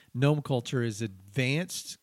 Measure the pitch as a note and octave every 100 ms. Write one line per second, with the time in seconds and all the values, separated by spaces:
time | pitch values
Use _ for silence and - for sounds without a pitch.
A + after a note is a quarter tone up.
0 | _ B2 C#3+ D3+ - C3 - C3 A#2 G#2
1 | A2+ F#2+ G2 A#2 B2+ C#3+ F3+ - - -